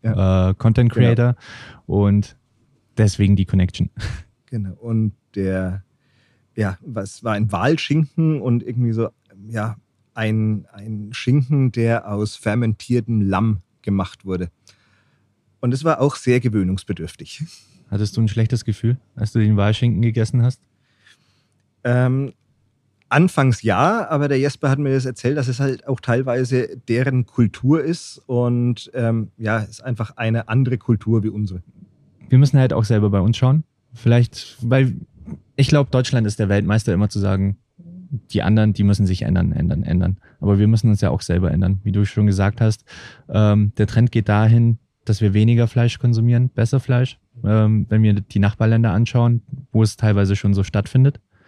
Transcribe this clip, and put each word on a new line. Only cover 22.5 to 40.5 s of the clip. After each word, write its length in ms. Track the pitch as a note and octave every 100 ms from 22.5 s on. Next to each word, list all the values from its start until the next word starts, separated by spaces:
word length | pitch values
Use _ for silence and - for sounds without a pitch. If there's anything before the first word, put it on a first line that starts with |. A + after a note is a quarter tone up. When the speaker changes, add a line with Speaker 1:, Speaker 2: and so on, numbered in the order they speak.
| _ _ _ _ _ -
Speaker 1:
anfangs 520 | C#3 F3+ - C3+ A2
ja, 460 | A2 F#2+ E3 A3+ -
aber 180 | D3 C#3+
der 120 | C3+
Jesper 300 | C#3 - C#3
hat 100 | C3+
mir 140 | C#3+
das 120 | C3+ B2+
erzählt, 320 | A#2+ A#2+ D3
dass 100 | B2+
es 120 | A#2+
halt 280 | C#3 B2 -
auch 120 | B2+
teilweise 800 | - A#2+ C3 B2 B2 B2+ A#2 A#2+ -
deren 380 | A#2 C3 B2+ -
Kultur 580 | - A2 - C3 D#3+
ist 380 | C#3+ E3+ - - -
und, 640 | B2 B2 B2 A#2+ A#2 -
ähm, 380 | B2+ A#2 A2+ G#2+ -
ja, 220 | A2 A2
ist 240 | G2 -
einfach 340 | C3 A#2+ A2 -
eine 300 | A2+ A2+ A2
andere 300 | A#2+ B2 B2+
Kultur 460 | - G#2+ G#2+ A2+
wie 60 | G#2+
unsere. 320 | G#2 G2+ F2 - - - _ _ _ -
Speaker 2:
Wir 80 | C3
müssen 180 | C#3 C#3
halt 140 | C3
auch 120 | - A2
selber 240 | A2 G#2
bei 100 | G2
uns 180 | G2 A#2
schauen. 260 | B2+ D#3 - _ _
Vielleicht, 640 | A#2 B2 A#2+ A#2 - - -
weil 340 | A#2 C3 C3 - - - - - _ -
ich 120 | C3+
glaub, 240 | D3 C#3
Deutschland 340 | C3 B2+ B2 G#2+
ist 120 | G#2
der 100 | G2
Weltmeister, 420 | G2+ G#2+ G#2+ -
immer 160 | F#2 G#2
zu 100 | G2+
sagen, 380 | G2 F#2+ G2 G2 _ _ - F3+ - A2 -
die 100 | G2+
anderen, 320 | - G#2+ G#2+
die 100 | G2
müssen 220 | G2+ G2+ F#2+
sich 160 | F2+
ändern, 300 | - F2+ F2
ändern, 320 | - E2 -
ändern. 340 | - F2+ F2+ G2 _ _
Aber 180 | G2+